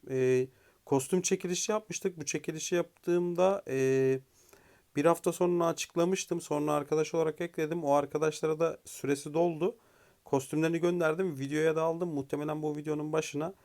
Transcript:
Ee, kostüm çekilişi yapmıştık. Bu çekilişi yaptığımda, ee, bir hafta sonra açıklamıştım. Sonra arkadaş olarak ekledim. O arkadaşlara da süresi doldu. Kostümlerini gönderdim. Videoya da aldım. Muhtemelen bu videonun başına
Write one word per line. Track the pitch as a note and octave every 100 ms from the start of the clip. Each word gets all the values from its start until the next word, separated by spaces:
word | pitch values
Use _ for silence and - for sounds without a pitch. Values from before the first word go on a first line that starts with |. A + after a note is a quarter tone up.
| -
Ee, | C3 B2+ B2+ C3 _ _ _
kostüm | - C#3 C#3 F#3
çekilişi | F3 F#3 F3 F3+ -
yapmıştık. | G#3+ G#3+ - F#3+ E3+
Bu |
çekilişi | D3 D3+ D#3 D#3 -
yaptığımda, | F3+ E3+ _ - F3 F3 F3 F#3 G3 -
ee, | C3 C3 C3+ C3 C3 - _ _ - - _ _ -
bir |
hafta | D3+ E3 F#3
sonra | E3+ F3+ F3 E3+
açıklamıştım. | D#3+ - F3 F3 F#3+ - E3+
Sonra | - D3 D3+
arkadaş | D3 C#3 D3+ D#3
olarak | E3+ D#3+ D3+
ekledim. | E3+ - D#3 E3+
O | D3
arkadaşlara | C#3+ C#3 D#3 D#3 D3+ D#3+ D#3
da | E3 -
süresi | - - C3+ C#3 D3+
doldu. | D3+ F3 D#3 F3+ A#3 _ _ _ _
Kostümlerini | - C#3 - D#3 D#3+ E3
gönderdim. | F3 F3 D#3+ D#3+ F#3+ C3+
Videoya | C#3 D3+ D#3+ D#3+
da |
aldım. | D#3+ E3 F3+
Muhtemelen | D3 C3+ D3 D3+ D#3
bu | D3+ D3
videonun | D3+ D3+ D3+
başına | D#3+ D3+ C#3+ E3 G3